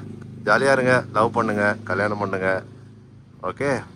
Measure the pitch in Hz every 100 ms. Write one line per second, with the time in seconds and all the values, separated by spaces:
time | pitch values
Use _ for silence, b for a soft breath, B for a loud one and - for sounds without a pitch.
0 | - - - - - 110 135 135 127 127
1 | 104 107 113 113 110 104 104 104 104 92
2 | 104 104 101 95 92 95 - - - -
3 | - - - - 92 92 139 123 95